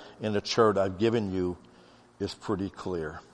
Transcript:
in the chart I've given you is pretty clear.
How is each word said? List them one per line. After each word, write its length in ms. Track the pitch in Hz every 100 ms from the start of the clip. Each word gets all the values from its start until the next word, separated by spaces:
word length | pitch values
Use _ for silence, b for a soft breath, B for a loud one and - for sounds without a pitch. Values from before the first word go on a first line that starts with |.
| B B
in 120 | 107
the 80 | 101
chart 360 | - - 110 98
I've 200 | 98 90
given 340 | 113 113 101
you 240 | 92 90 87 - b b b b b
is 140 | 101
pretty 360 | - - 98 98
clear. 500 | - 95 87 78 85 -